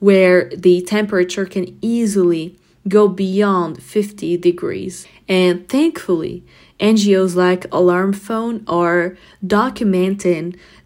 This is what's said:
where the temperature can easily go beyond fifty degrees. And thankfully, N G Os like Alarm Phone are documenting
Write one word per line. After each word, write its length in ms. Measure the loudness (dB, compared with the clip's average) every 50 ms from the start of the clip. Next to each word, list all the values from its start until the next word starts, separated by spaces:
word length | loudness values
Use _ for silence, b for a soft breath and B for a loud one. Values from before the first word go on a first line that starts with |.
where 500 | 2 4 4 6 6 6 4 4 2 -2
the 320 | -8 0 2 4 4 4
temperature 640 | 0 -2 -2 -2 -2 0 0 -2 -2 -2 -2 -6 -6
can 320 | -4 -4 -6 -6 -6 -10 -8
easily 800 | -6 -4 -2 -2 -2 0 0 2 2 2 0 0 -4 -10 -14 b b b b b _ 0
go 180 | 4 4 4
beyond 760 | 4 2 -2 -4 -2 0 0 0 2 0 0 -2 -4 -8 -12
fifty 560 | -16 -4 -4 -4 -4 -4 -8 -10 -6 -4 -4
degrees. 680 | 0 0 0 0 0 -6 -8 -8 -8 -8 -10 -12 -14 B B B B B -2
And 400 | 0 2 2 2 0 -2 -4 -4
thankfully, 760 | -2 0 0 0 -2 -4 -4 -2 -2 -2 -2 -8 -10 -12 b b b b b b b b
N 160 | 2 2 2
G 200 | 4 4 4 4
Os 200 | 2 2 0 0
like 280 | 2 2 2 2 0 -4 -6
Alarm 420 | 0 2 2 4 4 2 0 -2
Phone 520 | -2 -4 -6 -6 -6 -4 -4 -6 -6 -8 -6
are 500 | -4 -2 0 0 0 0 0 -2 -4 -8 B B B B B -4
documenting 1120 | 0 0 0 0 0 -4 -2 -2 0 2 2 0 0 -2 -2 -2 -2 -2 -2 -4 -10 -12 B B B B B B